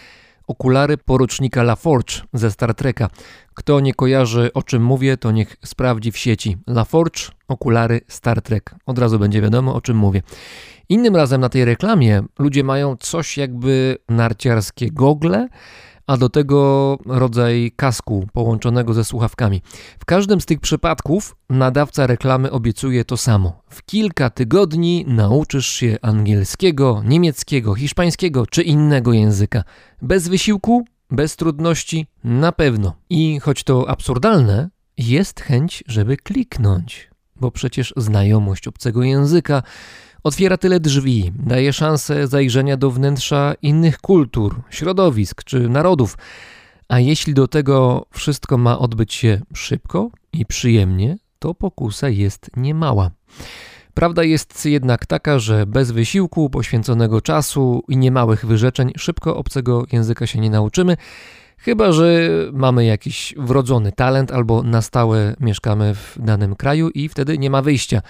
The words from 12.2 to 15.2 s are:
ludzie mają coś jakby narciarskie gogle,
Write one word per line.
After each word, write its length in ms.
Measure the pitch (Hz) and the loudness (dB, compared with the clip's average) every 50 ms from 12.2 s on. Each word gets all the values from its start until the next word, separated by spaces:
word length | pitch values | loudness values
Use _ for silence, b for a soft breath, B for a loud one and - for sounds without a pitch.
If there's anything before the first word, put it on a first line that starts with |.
| 98 - _ - | 0 -4 _ -2
ludzie 260 | 139 143 135 139 139 | -2 0 0 0 0
mają 320 | 135 135 139 143 143 131 | 0 0 -2 -2 -2 -4
coś 400 | - - - - 170 156 - - | -6 -8 -6 -6 -6 -6 -6 -6
jakby 600 | 139 139 131 123 120 120 131 135 131 131 131 127 - _ - | -6 -6 -6 -6 -4 -2 0 2 2 2 0 -2 -4 _ -2
narciarskie 840 | 113 117 117 117 113 - - 127 117 113 101 - - - 120 110 | 0 0 2 0 -2 -2 0 0 0 0 0 -4 -8 -6 -6 -6
gogle, 580 | - 147 127 139 151 147 | -2 2 2 2 2 2